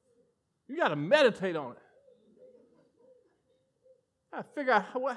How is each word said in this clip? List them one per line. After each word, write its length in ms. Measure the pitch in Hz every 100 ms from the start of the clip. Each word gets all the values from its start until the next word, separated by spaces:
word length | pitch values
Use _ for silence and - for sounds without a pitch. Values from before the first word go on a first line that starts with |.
| _ _ _ _ _ _ -
You 60 | 302
gotta 200 | 285 147
meditate 600 | 156 294 262 - 190 165
on 160 | 131
it. 60 | 117 - _ _ _ _ _ 508 494 _ _ 523 466 494 494 392 _ _ 523 _ _ 523 _ _ _ _
You 100 | -
gotta 120 | -
figure 180 | - 262
out 100 | 214 -
how, 240 | 262 262